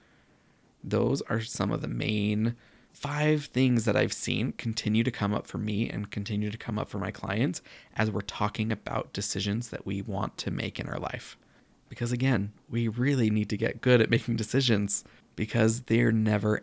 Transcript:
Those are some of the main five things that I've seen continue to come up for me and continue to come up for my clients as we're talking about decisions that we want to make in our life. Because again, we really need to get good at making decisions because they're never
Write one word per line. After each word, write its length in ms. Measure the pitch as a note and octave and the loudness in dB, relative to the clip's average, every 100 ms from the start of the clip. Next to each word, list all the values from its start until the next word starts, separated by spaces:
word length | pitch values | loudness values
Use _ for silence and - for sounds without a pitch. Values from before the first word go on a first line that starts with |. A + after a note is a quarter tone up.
| _ _ _ _ _ _ _ _ | _ _ _ _ _ _ _ _
Those 360 | - G#2+ A2 C#3 | -2 2 2 0
are 180 | - A2+ | -2 -4
some 320 | A2 - G#2 | -4 -2 -2
of 100 | A2+ | -2
the 60 | - | -4
main 680 | A#2 G#2+ G#2+ G#2 G#2 A2+ A#2+ - - _ | -4 -2 0 0 0 0 -2 -12 -20 _
five 520 | - C#3 D3 D3+ D3+ | -10 -6 0 2 2
things 400 | D3 B2 C3 B2 | 0 2 4 4
that 100 | A2 | 4
I've 180 | G#2 G#2+ | 2 2
seen 400 | - - G2+ B2 | 0 -2 -2 -2
continue 520 | - A#2 G#2+ G#2+ A2 | -4 -6 -4 0 2
to 60 | A#2 | 2
come 240 | - G2+ | 0 -2
up 120 | G#2 - | -2 -4
for 120 | - | -6
me 320 | G#2+ G#2 A#2 | -4 -2 -2
and 200 | G#2+ G2+ | -4 -6
continue 400 | - G2+ G#2 G#2 | -6 -4 -2 -2
to 60 | G#2 | -6
come 220 | - G#2 | -6 -4
up 100 | G2 | -4
for 100 | G2+ | -4
my 120 | G2 | -6
clients 500 | G2 - G#2 C#3+ F3+ - - - | -6 -4 0 0 -2 -10 -20 -10
as 160 | - A2 | -2 0
we're 120 | G#2 | 0
talking 500 | - - G#2+ - A2 | -4 -2 -2 -2 -2
about 400 | G#2+ - A2+ - | -4 -4 -6 -6
decisions 560 | - - G#2 G2 A2 A#2+ | -6 -4 -2 -2 -2 -2
that 160 | - | -6
we 160 | - G2 | -6 -6
want 380 | - G2 G#2 - | -4 -4 -4 -4
to 120 | - | -6
make 300 | - G2+ - | -4 -4 -6
in 80 | - | -6
our 100 | - | -6
life. 380 | - - - - _ _ _ _ - | -6 -8 -12 -20 _ _ _ _ -14
Because 200 | - A#2+ | -6 -4
again, 420 | B2 C3+ B2 G2+ - - | 0 2 2 0 -8 -6
we 180 | A#2+ A2+ | -2 -2
really 400 | A2 C3 C3+ A2 | 0 0 2 2
need 220 | G#2+ G#2 | 2 0
to 80 | G#2+ | -2
get 240 | A2 A#2 | -2 0
good 180 | B2 B2 | 6 6
at 80 | - | 6
making 280 | A#2 - A#2 | 2 2 -2
decisions 680 | A2 C3+ B2 G#2 G2+ - - - _ | 0 2 4 2 2 -2 -6 -20 _
because 480 | - A2 A#2 A2 A#2 | -6 -2 4 4 2
they're 280 | - A2+ A#2 | 2 4 4
never 480 | A2+ G#2+ G#2+ G#2+ G#2+ | 4 4 2 2 0